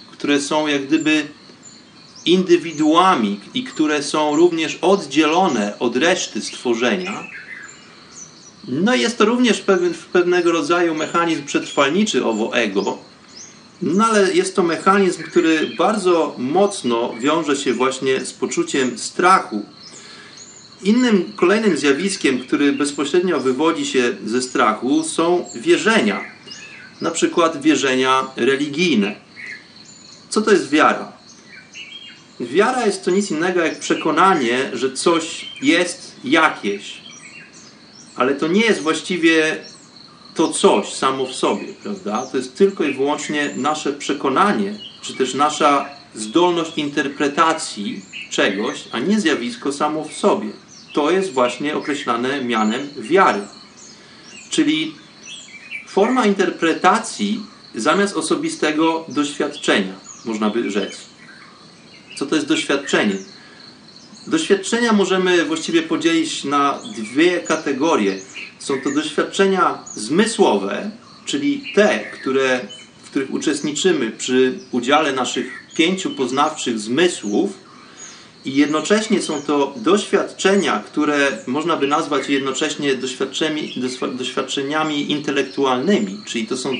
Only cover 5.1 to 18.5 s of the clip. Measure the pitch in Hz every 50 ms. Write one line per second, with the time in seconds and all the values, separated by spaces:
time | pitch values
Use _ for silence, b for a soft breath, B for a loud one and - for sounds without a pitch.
5.1 | 135 156 156 151 160 180 190 175 127 107 101 104 - - 127 120 113 127 160 180
6.1 | 185 - - - - 107 104 - - - - 123 117 113 123 117 104 92 - 98
7.1 | 120 147 - - - - - - - - - - - - - - - - - -
8.1 | - - - - - - - - - - - 120 127 156 190 240 254 240 233 226
9.1 | - - 208 220 247 240 254 220 - - - 196 190 175 180 175 160 - - -
10.1 | - 180 175 180 175 180 170 175 165 160 143 151 170 175 170 165 156 156 151 151
11.1 | - 170 170 165 156 143 143 - - 160 151 - - 147 143 135 160 202 214 -
12.1 | - 123 107 117 113 104 110 - 123 123 113 101 95 98 101 131 - - - -
13.1 | - - B B B B B B B B B B - - 180 - 170 202 226 226
14.1 | 220 208 196 175 156 180 185 - - 196 175 170 202 - - 190 196 202 196 175
15.1 | - - 160 - - 175 160 165 160 156 139 123 - - 170 202 214 208 180 180
16.1 | 170 165 147 143 - 104 120 135 160 190 202 202 - - - 120 117 117 120 110
17.1 | - 110 127 147 156 170 156 147 135 - - 131 113 117 127 135 131 - 135 131
18.1 | 131 127 127 - - - - 123